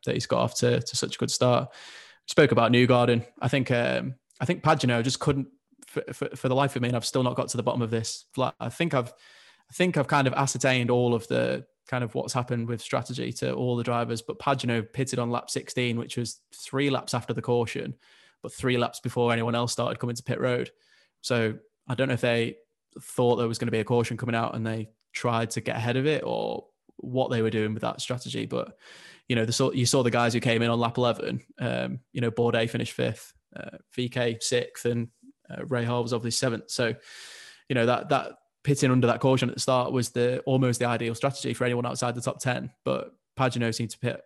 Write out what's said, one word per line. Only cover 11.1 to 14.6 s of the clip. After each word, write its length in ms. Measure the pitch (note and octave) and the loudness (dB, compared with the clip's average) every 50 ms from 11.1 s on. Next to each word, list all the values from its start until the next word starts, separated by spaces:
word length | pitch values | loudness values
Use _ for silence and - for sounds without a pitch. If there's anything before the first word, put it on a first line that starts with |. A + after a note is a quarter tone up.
| A#2+ | 2
of 140 | A2+ - - | 0 0 -2
the 380 | B2+ - - B2 C3 B2+ B2+ - _ _ _ | 0 0 0 0 0 -2 -6 -10 _ _ _
kind 160 | - - B2 B2 | -6 -4 -4 -4
of 120 | A2 - | -4 -4
what's 180 | C3+ - A#2 - | -4 -4 -2 -2
happened 340 | B2+ B2 - B2 A#2 A#2 | -2 -2 -2 -2 -4 -2
with 140 | A#2 A#2+ A2+ | -4 -6 -8
strategy 520 | - - - C3 B2+ - B2+ B2+ A#2+ A#2+ A#2+ | -6 -4 -2 -2 -2 -4 -6 -6 -6 -6 -6
to 180 | - C3 B2+ C3 | -4 -4 -2 -2
all 240 | - B2+ B2 A#2+ | -2 -2 -2 -2
the 80 | A#2+ A#2 | -2 -2
drivers, 380 | B2 A#2+ A#2+ A#2+ A#2 A#2 A2+ - | -2 -2 -2 -2 -2 -4 -6 -6
but 160 | - - - | -8 -10 -4
Pagenaud 540 | - C#3+ C#3 B2+ | -2 0 0 0